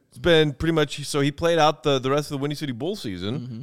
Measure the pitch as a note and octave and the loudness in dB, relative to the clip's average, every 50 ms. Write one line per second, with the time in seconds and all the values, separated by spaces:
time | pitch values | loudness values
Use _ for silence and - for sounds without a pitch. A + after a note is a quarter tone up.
0 | _ _ _ B2+ B2 E3+ E3+ D#3+ D#3 D3+ B2+ - D#3+ D#3+ E3 D#3+ D3+ C#3+ - - | _ _ _ -2 2 4 6 6 6 4 0 -2 -2 0 2 2 0 0 -2 -10
1 | C#3+ - - D3 C#3+ C#3+ C#3+ - E3 E3+ E3+ E3 D3+ D3+ D#3+ - - D3+ C#3+ C3+ | -10 -4 -2 0 0 0 -2 0 0 0 4 4 4 4 2 2 0 0 0 2
2 | B2 C3 C#3 D3 D3 D3 D3+ C3+ C3+ D3 D3 C#3+ D#3+ C#3+ B2+ A2 B2+ E3+ G#3+ G3 | 2 0 0 0 0 -2 -6 -6 -4 -6 -6 -6 -6 -6 -6 -6 -4 -6 -6 -6
3 | - A#2 F#2+ F2+ F2+ G2+ A#2+ C#3+ A#2+ B2+ A#2+ A2 | -8 -8 -8 -6 -6 -6 -6 -6 -8 -10 -12 -12